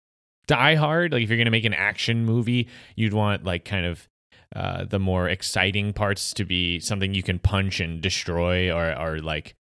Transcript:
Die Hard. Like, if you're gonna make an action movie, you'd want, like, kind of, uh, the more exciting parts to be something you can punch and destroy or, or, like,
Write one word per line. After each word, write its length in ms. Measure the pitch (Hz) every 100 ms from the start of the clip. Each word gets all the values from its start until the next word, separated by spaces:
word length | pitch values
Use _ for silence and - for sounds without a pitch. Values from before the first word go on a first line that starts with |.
| _ _ _ _ -
Die 260 | 131 139
Hard. 400 | 156 151 160 175
Like, 80 | 127
if 80 | 110
you're 80 | 117
gonna 140 | 117
make 120 | 113 113
an 100 | 80
action 500 | 101 - - 117 113
movie, 420 | 117 113 123 117 - - -
you'd 180 | 110
want, 300 | 104 104 101
like, 220 | 92 87 -
kind 200 | 98 87
of, 220 | 85 - _ _ - - -
uh, 300 | 92 90 95
the 120 | 98
more 320 | 95 92 90
exciting 640 | 92 - 95 95 101 104
parts 400 | 101 101 101 -
to 100 | -
be 360 | 92 90 87 87
something 340 | - 101 95
you 80 | 98
can 160 | - 90
punch 420 | - 98 95 -
and 220 | 82 82
destroy 720 | 90 - - 85 87 90 90 85
or, 200 | 82 65
or, 200 | 80 78
like, 340 | 78 76 - -